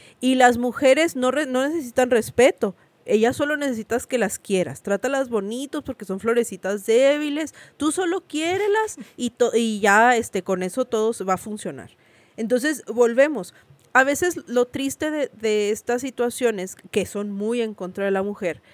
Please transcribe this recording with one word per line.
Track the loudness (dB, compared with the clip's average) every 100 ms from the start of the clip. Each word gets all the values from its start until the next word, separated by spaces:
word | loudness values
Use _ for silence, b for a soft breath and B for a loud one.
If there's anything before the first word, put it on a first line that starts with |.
| b b
Y | 0 6
las | 6 4
mujeres | -2 2 4 4 2 0
no | 0
re-, | 0 0
no | 0 0
necesitan | -2 -4 0 2
respeto. | 2 2 4 4 4 -4 -6 b _ 0
Ellas | 2 2 0
solo | -2 -2
necesitas | -2 -4 -4 -6 -2
que | -2
las | -2 -4
quieras. | -2 -2 -2 -6
Trátalas | -4 -2 -2 -2 -2
bonitos | -4 -4 -6 -8 -8
porque | -8 -10 -8
son | -6
florecitas | -2 0 0 -4 -6 -4 2
débiles. | 4 6 4 0 -4 -6 -10 B B
Tú | -2
solo | 0 -2 -2 -4
quiérelas | -4 -2 0 0 0 0 -6 -16 B
y | -4
to-, | 0 0
y | 2 0 0
ya, | 4 6 6 4
este, | 0 -4
con | -2 -2
eso | -2 -4 -4
todo | -2 -2
se | -2 -4
va |
a | -4
funcionar. | -4 -10 -10 -12 -16 _ b b b b
Entonces, | -2 0 0 -4 -4
volvemos. | 2 2 4 2 0 -8 -14 b _ _
A | 2 2
veces | 2 -2 -4 -4
lo | -2 -2
triste | -2 -6 -4 -4
de, | -4 -6 -4
de | -2 0 0
estas | -4 -4 -4
situaciones, | -4 -4 -4 0 -2 -2 -6 -12 -6
que | -4 -4
son | -4 -8
muy | -6 -4 -2
en | -4
contra | -6 -10 -4 -2
de |
la | -2
mujer, | -2 -4 -6 -6 b